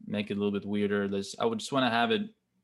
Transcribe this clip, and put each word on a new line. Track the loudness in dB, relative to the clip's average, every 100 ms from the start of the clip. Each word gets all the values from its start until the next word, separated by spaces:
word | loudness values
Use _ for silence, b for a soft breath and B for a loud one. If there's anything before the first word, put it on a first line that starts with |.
| -6
make | -4 -2
it | 0
a |
little | 0 0
bit | -2
weirder. | 0 2 2 0
There's, | -2 -6 0
I | 0
would | 0
just | -2
wanna | 0 2
have | 2 4
it, | 2 0 _ _ _